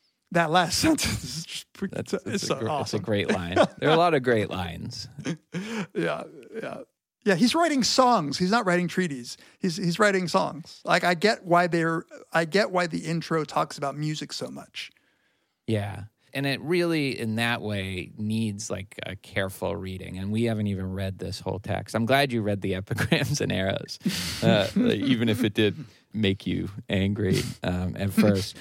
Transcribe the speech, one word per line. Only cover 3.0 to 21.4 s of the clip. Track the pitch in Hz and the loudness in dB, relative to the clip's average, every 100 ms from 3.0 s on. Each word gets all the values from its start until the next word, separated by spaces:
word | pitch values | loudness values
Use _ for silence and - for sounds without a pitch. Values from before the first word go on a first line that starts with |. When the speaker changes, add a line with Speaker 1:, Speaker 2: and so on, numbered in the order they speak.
| 98 | -2
Speaker 2:
great | 101 95 | 0 0
line. | - 90 - 311 - | 0 0 2 2 2
There | 143 | 2
are | |
a | 160 | 4
lot | 175 | 4
of | 151 | 4
great | 123 117 101 | 4 2 2
lines. | 92 87 82 - - - | -4 -6 -8 -10 -12 -14
Speaker 1:
<laughs> | - - 165 _ 170 208 226 190 - | -10 -8 -8 _ -10 -8 -6 -6 -4
Yeah, | 165 151 - - - 220 | -2 -2 -8 -16 -16 -12
yeah. | - - - _ _ _ - | -10 -10 -14 _ _ _ 2
Yeah, | 175 | 4
he's | 233 320 | 6 6
writing | 339 285 | 4 4
songs. | 220 - 254 233 147 143 | 2 6 6 6 2 0
He's | 180 | 2
not | 226 202 | 2 2
writing | 175 175 | 2 2
treaties. | - 180 139 120 - - _ | 0 -2 -4 -10 -14 -18 _
He's, | 190 165 | -4 0
he's | 180 170 | 0 4
writing | 208 190 180 | 4 4 2
songs. | 190 165 - - - | 2 0 -4 -14 -10
Like, | - 175 175 | 0 2 4
I | |
get | 175 208 240 185 | 2 2 2 4
why | 175 175 | 4 4
they're, | 165 165 165 - - - | 2 0 -2 -6 -14 -4
I | 165 | -2
get | 170 185 208 | 2 2 2
why | 180 175 | 2 0
the | 165 | -2
intro | - 165 - 165 151 | -4 -4 -2 -2 -2
talks | - 160 - | -2 -2 -4
about | 143 139 | -6 -4
music | 151 151 143 | -4 -4 -8
so | - 127 | -8 -8
much. | 135 - - - _ _ _ _ _ _ _ - | -10 -14 -14 -14 _ _ _ _ _ _ _ -4
Speaker 2:
Yeah. | 107 101 101 104 _ _ | -2 -2 -8 -14 _ _
And | 135 139 | -4 -2
it | 135 | -2
really, | 135 175 175 160 139 - | -2 0 2 0 0 -2
in | 110 110 | -2 0
that | 117 120 | 0 0
way, | 104 104 95 92 - - | -2 -4 -4 -6 -8 -6
needs, | 107 110 113 101 107 | -2 0 -2 -4 -6
like, | 98 95 - - | -8 -10 -12 -12
a | 95 | -12
careful | - 104 95 95 92 92 | -8 -4 -4 -2 -4 -4
reading. | 95 92 87 90 | -6 -8 -8 -8
And | 98 | -4
we | 107 117 | 0 0
haven't | 107 104 | 0 0
even | 95 95 | -2 -4
read | 92 95 92 | -4 -4 -6
this | 90 | -8
whole | 98 | -8